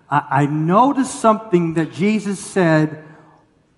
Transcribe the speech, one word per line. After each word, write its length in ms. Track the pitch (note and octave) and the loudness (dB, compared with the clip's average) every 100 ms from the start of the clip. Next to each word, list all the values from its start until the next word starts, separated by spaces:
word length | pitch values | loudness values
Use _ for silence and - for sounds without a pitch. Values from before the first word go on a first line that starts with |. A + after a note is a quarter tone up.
| - | -4
I, 180 | C#3+ - | -4 0
I 160 | C3+ C#3+ | 0 0
noticed 760 | D3+ D#3+ F#3+ C4 C4+ C4 - | 0 2 4 2 2 -4 0
something 540 | A3+ G#3+ - F3 E3+ | 0 0 0 0 0
that 180 | D#3+ D#3 | -2 -4
Jesus 460 | B2+ G3 G#3+ G3 G3 | -2 -2 0 -4 -8
said 680 | - - E3+ D#3 D#3 - - - - _ _ _ _ | -6 0 2 4 2 -4 -18 -20 -20 _ _ _ _